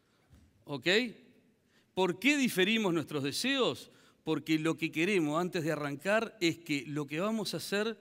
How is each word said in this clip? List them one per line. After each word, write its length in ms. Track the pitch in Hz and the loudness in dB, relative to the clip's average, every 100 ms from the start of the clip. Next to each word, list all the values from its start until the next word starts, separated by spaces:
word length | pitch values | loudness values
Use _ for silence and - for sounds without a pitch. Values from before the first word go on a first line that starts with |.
| _ _ _ - _ _ | _ _ _ -20 _ _
¿Ok? 240 | - 139 165 208 240 - - _ _ _ _ _ _ | -10 -4 2 2 2 -8 -20 _ _ _ _ _ _
¿Por 260 | - 185 180 | 0 0 2
qué 200 | 262 294 | 2 2
diferimos 560 | 247 180 185 226 202 | 2 2 4 4 2
nuestros 280 | 165 131 147 | 0 0 -4
deseos? 680 | 139 135 254 277 202 120 - - - _ | -2 -2 0 2 0 -2 -12 -20 -20 _
Porque 340 | - 156 - 156 | -4 -2 0 2
lo 200 | 160 156 | 2 0
que 120 | 160 | -2
queremos 480 | 143 180 202 147 156 | 0 2 2 2 0
antes 260 | 180 175 | 0 -2
de 80 | 156 | -2
arrancar 640 | 151 147 139 190 214 220 - | -2 -4 -4 0 0 0 0
es 180 | 170 165 | 0 0
que 260 | - 143 127 | -4 -4 -2
lo 200 | 147 139 | -6 -4
que 140 | 151 | -2
vamos 320 | 208 226 190 | -2 -2 -4
a 60 | 165 | -6
hacer 400 | - 202 220 214 | -2 -2 -2 -4